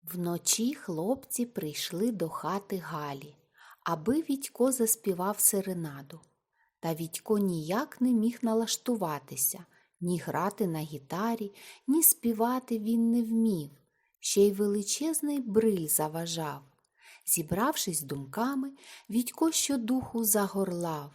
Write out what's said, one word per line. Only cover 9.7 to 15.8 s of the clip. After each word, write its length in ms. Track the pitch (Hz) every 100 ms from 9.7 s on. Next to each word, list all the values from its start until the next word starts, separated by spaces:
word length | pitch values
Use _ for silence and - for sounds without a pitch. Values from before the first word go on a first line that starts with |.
| _ _ _
ні 180 | 175 175
грати 480 | - 147 185 - 196
на 120 | 160
гітарі, 760 | 151 147 - 165 226 226 202 - - - -
ні 160 | 302
співати 760 | 320 - 233 220 233 254 254 226
він 320 | 208 233 233
не 120 | 233
вмів, 480 | 220 226 226 180 143 - _ _ _ _
ще 220 | - -
й 120 | 202
величезний 880 | 196 208 202 196 - 311 311 294 294
бриль 460 | 240 202 220 190